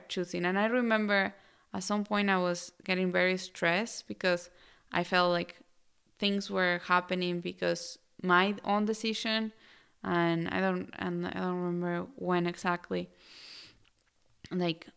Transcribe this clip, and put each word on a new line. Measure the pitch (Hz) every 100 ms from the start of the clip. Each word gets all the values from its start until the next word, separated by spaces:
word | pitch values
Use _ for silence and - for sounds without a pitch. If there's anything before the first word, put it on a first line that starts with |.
| -
choosing. | 185 180 175
And | 180 196
I | 220
remember | 247 233 220 208 202 196 - - _ _
at | 196
some | 180 208
point | 202 208 202
I | 185
was | 180 175 - -
getting | - 185 185
very | 180 180 185
stressed | - - 170 180 226 - -
because | - 185 175 - - - - _
I | 175
felt | 175 180 180
like | 175 170 - - _ _ _ _ _
things | 202 202 202
were | 196 180 175 -
happening | 180 180 180 180 175
because | 180 185 175 170 - - _ -
my | 185 180 196 196
own | - 208
decision, | 214 220 220 214 226 220 220 - - - _ _
and | 190 175 170 165 165
I | 185
don't, | 190 180 - -
and | 185 175 175
I |
don't | - 185 180
remember | 175 175 175 175 180 -
when | 180 175 170
exactly. | 175 180 175 - 180 180 - - - - - - - _ _ _ _ _ _ -
Like, | 180 175 165 -